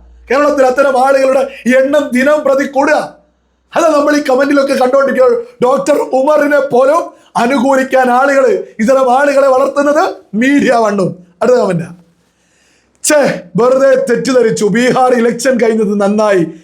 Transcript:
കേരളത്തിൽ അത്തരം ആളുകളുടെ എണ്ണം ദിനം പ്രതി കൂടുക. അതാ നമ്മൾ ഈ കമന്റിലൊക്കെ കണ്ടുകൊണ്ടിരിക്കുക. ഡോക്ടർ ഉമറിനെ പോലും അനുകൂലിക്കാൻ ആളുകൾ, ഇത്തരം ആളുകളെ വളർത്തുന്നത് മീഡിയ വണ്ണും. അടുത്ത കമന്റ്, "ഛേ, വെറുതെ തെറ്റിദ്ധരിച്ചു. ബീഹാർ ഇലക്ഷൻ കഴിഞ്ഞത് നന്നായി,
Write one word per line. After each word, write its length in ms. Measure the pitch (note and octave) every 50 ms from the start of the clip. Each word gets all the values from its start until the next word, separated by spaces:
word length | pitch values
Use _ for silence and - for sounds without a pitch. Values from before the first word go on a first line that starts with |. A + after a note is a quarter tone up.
| - - - - - -
കേരളത്തിൽ 340 | A#3 C#4 D4 D4 C#4+ C#4 C4
അത്തരം 420 | B3+ B3+ C#4 C#4 C#4 C4 B3 C4
ആളുകളുടെ 320 | C#4 C#4 C4+ C4+ C4 C4 C4+ C4 - - - - A3+ B3+
എണ്ണം 340 | C4 C4+ C#4 D4 D4 C#4 B3+ A#3+
ദിനം 300 | B3 C4 C#4+ D4+ D4+ -
പ്രതി 240 | C4+ C4+ C4+ C#4
കൂടുക. 540 | - - C4 C#4+ D4+ D4+ A#3+ G3 - - _ _ _ _ _ _ _ _ _ _ _ -
അതാ 120 | - E4+
നമ്മൾ 280 | D#4+ D4+ C#4+ C#4+ D4+ D4
ഈ 80 | C#4+ D4 -
കമന്റിലൊക്കെ 440 | C4 B3+ C#4+ C#4 C#4+ C#4+ C#4 C#4 C4+
കണ്ടുകൊണ്ടിരിക്കുക. 640 | A3+ B3+ B3+ C4 C#4 C4+ C4 G#3+ B3 B3+ B3 A#3 A#3 - - - _ A#3+
ഡോക്ടർ 340 | B3 C#4 C4+ C4+ D4+ C#4+
ഉമറിനെ 640 | - - - - C4 C4 D4 D4+ D4 C#4+ C#4+ D4 C#4+
പോലും 640 | C4+ - - A#3+ C4+ C4+ D#4 E4+ E4+ - - _ _ _ _
അനുകൂലിക്കാൻ 760 | - A#3 A#3+ C#4 C4 A3 C4+ C4+ C4 C4 C4 C4 C4 B3+ B3
ആളുകൾ, 520 | A#3+ B3+ C4+ C#4 C#4 C4+ C4 A#3+ G3 F3+ - - - -
ഇത്തരം 400 | A3 A3 C4+ C4+ C4+ B3 A#3+ C4+
ആളുകളെ 280 | D4 C#4+ C4+ C4+ C#4
വളർത്തുന്നത് 680 | C#4 C4 C4 C4+ C4 - C#4+ C#4 D4 C#4+ D#4 F#4 F#4+ F#4+ - - _ -
മീഡിയ 380 | G#3 B3 C#4 C#4+ C#4+ G#3+ A#3 C4
വണ്ണും. 400 | A#3 A3+ G#3 G3+ G3 F#3 D3+ - - - _ _ _
അടുത്ത 160 | A3 A3+ B3
കമന്റ്, 260 | A#3+ G#3+ G3 F3 D#3+ - - - - _ _ _ _ _ _ _ _ _ _ _ _ _ _ _ _ _ _ _ _ -
"ഛേ, 360 | - D4+ D4 C4 G3+ - - - - -
വെറുതെ 500 | F#3+ A#3 B3+ C4 C4 C4+ C4+ C4 - - A#3
തെറ്റിദ്ധരിച്ചു. 560 | A#3 - - B3+ C4 B3 A#3 A3+ F3 - G#3+
ബീഹാർ 460 | G3+ F#3 A#3 B3 B3 - B3+ B3+ B3+
ഇലക്ഷൻ 460 | B3+ A#3+ A3+ A#3+ A3+ A#3+ - C4+ B3
കഴിഞ്ഞത് 440 | G#3+ A#3+ A3+ A3+ A3 A3 G3 G#3 G3+
നന്നായി, 460 | G3+ G3 G#3 G#3+ G#3+ G#3 G3+ F3+ D#3+ D#3 - -